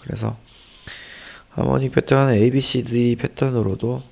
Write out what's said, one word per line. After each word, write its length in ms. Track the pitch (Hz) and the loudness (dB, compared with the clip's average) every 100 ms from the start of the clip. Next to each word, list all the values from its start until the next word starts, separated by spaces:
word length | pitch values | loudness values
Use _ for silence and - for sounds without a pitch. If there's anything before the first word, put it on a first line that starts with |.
그래서 360 | - 107 110 113 - - - - - - - - - - - | -10 -6 -6 -6 -14 -20 -20 -20 -20 -18 -18 -20 -20 -20 -12
하모닉 420 | - 131 131 131 | -4 0 0 0
패턴, 400 | 147 - 135 135 | -2 2 2 4
A, 180 | 107 120 | 4 4
B, 100 | 135 | 4
C, 200 | 131 127 | 0 -4
D 340 | 123 120 120 117 | -2 0 2 0
패턴으로도 840 | 123 - 135 120 104 95 113 131 131 | -4 -2 -2 0 -2 -2 -4 -6 -10